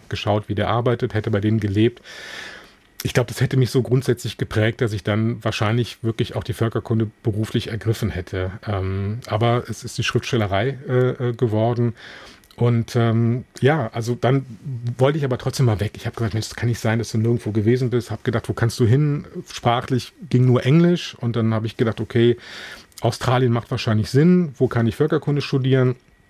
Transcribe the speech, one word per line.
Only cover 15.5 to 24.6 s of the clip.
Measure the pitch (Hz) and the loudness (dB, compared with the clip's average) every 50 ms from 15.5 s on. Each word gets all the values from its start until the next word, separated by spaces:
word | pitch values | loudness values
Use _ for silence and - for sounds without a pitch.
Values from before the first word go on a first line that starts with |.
| - - 131 | 0 2 2
mal | 117 104 92 | 2 2 2
weg. | 101 104 - | -2 -4 -6
Ich | - - | -8 -10
hab | 110 - | -8 -4
gesagt, | - 110 104 | -4 -4 -2
„Mensch, | 104 110 104 - | -2 -4 -6 -6
das | - | -6
kann | - 117 120 | -4 -2 -2
nicht | 113 - | -2 0
sein, | - 107 113 117 | 0 0 0 0
dass | 107 - | -2 -2
du | - 110 | -2 0
nirgendwo | 110 117 120 113 - 110 | 2 2 0 0 -2 -2
gewesen | 101 110 101 113 127 123 131 117 | -2 2 2 4 2 2 2 0
bist.“ | 120 120 - - | 0 -2 -2 -4
Hab | 107 - - | -8 -6 -4
gedacht, | 131 110 110 - - | -2 -2 -2 -2 -4
„Wo | 107 | -2
kannst | - 117 113 - - | 0 0 0 2 2
du | 120 | 4
hin?“ | 101 127 147 151 147 143 151 - - - 175 - - | 4 4 4 4 2 0 -4 -6 -10 -12 -14 -14 -12
Sprachlich | - - - 120 117 127 123 - 135 117 - - _ - 202 127 | -8 -2 0 0 0 0 0 -2 -2 -2 -2 -6 _ -18 -6 0
ging | - 123 127 | 2 4 6
nur | 127 120 127 - | 6 4 4 4
Englisch. | 127 151 170 175 175 175 - - - - - | 4 4 6 6 4 2 0 -4 -8 -10 -6
Und | 120 117 110 | -4 -4 -2
dann | 123 113 113 | 0 0 0
hab | 110 110 113 | 0 0 -2
ich | 107 - | -4 -2
gedacht, | - 123 110 104 - | 0 0 0 0 -4
„Okay, | 107 - - 120 117 120 120 120 - - - - - - - - - _ - - | -4 -2 2 4 4 4 4 2 -4 -18 -18 -16 -16 -16 -18 -20 -20 _ -8 -2
Australien | - 117 - - - 120 127 127 131 120 | -2 -2 -2 0 0 0 2 2 2 2
macht | 117 117 - - | 2 0 -2 -4
wahrscheinlich | 131 110 - 117 107 107 101 - | -4 -2 0 0 2 2 2 2
Sinn. | - 135 156 180 180 180 175 147 120 | 4 4 6 6 6 4 2 0 0
Wo | - | 0